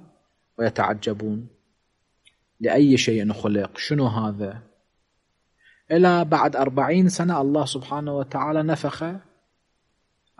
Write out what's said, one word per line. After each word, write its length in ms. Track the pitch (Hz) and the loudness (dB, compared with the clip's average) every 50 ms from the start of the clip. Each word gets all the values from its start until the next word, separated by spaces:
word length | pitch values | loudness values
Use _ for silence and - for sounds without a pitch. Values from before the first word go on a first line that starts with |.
| - - _ _ _ _ _ _ _ _ _ - | -14 -18 _ _ _ _ _ _ _ _ _ -2
ويتعجبون: 880 | 117 110 - - 107 107 110 104 - 117 107 104 107 107 107 110 120 120 _ _ _ _ _ _ _ _ _ _ _ _ _ _ _ _ _ _ _ _ _ - | -2 -2 0 0 -2 -2 -2 -2 -4 -6 -6 -4 -4 -6 -6 -6 -8 -12 _ _ _ _ _ _ _ _ _ _ _ _ _ _ _ _ _ _ _ _ _ -4
"لأي 380 | 110 117 85 135 147 139 131 120 | -2 2 4 6 6 6 6 4
شيء 360 | - 123 110 110 101 107 101 | 4 2 0 0 0 -2 -4
خلق؟ 440 | - - 110 104 101 98 - - - | -2 -2 -2 0 0 -2 -4 -8 -10
شنو 300 | - - 151 147 135 120 | -6 -2 -2 0 0 0
هذا؟" 560 | 107 117 110 107 101 104 104 95 98 117 110 _ _ _ _ _ _ _ _ _ _ _ _ _ _ _ _ _ _ _ _ _ _ _ _ - | 0 -2 -4 -4 -4 -6 -8 -10 -10 -14 -18 _ _ _ _ _ _ _ _ _ _ _ _ _ _ _ _ _ _ _ _ _ _ _ _ 0
إلى 340 | 156 170 185 180 175 175 170 | 4 4 6 6 6 4 2
بعد 300 | 151 165 147 120 151 147 | 2 2 2 2 2 0
أربعين 540 | 123 135 135 127 139 131 135 165 185 190 180 | 0 -2 0 0 0 0 2 2 4 4 2
سنة 320 | 185 - 175 180 175 147 | 2 0 -2 0 0 0
الله 240 | 139 139 143 151 139 | 0 0 0 0 0
سبحانه 520 | 135 - 139 127 - 139 147 147 147 143 139 | -2 -6 -8 -8 -6 -8 -6 -6 -4 -4 -6
وتعالى 460 | 135 131 - 139 139 151 156 156 156 | -6 -6 -6 -6 -4 -2 -2 -2 0
نفخ 400 | 156 156 147 - 143 - - 160 165 185 196 - _ _ _ _ _ _ _ _ _ _ _ _ _ _ _ _ _ _ _ _ _ _ - | 0 -2 -2 -4 -6 -6 -6 -8 -8 -10 -12 -16 _ _ _ _ _ _ _ _ _ _ _ _ _ _ _ _ _ _ _ _ _ _ -2